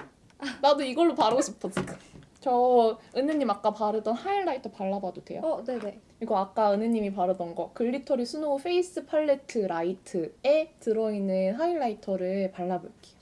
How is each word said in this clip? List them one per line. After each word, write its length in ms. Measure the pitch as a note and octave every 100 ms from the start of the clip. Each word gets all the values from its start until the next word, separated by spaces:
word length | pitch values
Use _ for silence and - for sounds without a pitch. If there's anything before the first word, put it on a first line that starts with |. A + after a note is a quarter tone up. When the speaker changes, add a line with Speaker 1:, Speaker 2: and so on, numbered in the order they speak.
| - _ _ - C#4 -
Speaker 1:
나도 220 | C#4 D4
이걸로 320 | C4 B3+ E4+
바르고 260 | - A3+ B3+
싶어, 280 | G3 - F#3+
지금. 260 | - - - - - - _
저 600 | C4+ B3 B3 B3 A3+ A3+ -
은혜님 340 | B3 C#4+ D#4 A#3
아까 240 | G3+ G#3+
바르던 400 | G#3 G#3 A3 G#3+
하이라이터 560 | A#3+ F#4 G4+ F4 C4 G#3+
발라봐도 540 | - F#3+ G3+ F#3+ -
돼요? 160 | - -
Speaker 2:
어, 200 | D#4+ B3+
네네. 360 | A#3 A#3+ G#3 - - _
Speaker 1:
이거 160 | A3+ G3
아까 340 | G3 A3+ G#3
은혜님이 400 | G3+ A3+ A3+ G3+
바르던 420 | G3 F#3 F#3 E3+
거, 160 | E3+ -
글리터리 520 | - A#3+ C4 - B3+
스노우 340 | A#3+ D4+ D4+ C#4
페이스 460 | F4 F4+ F4 D#4+
팔레트 540 | - D#4 D4+ C#4 - A#3
라이트에 1120 | F#3 E3 E3+ F#3+ - F#3+ D#3 - C4+ D#4 D#4 -
들어있는 760 | A#3 A3 A3 G#3 G3 F#3+ F#3+
하이라이터를 960 | A#3+ F4 E4 A#3+ G3+ - F#3+ F3+ G3 F#3+
발라볼게요. 640 | F#3 F3+ F3+ F3 - - _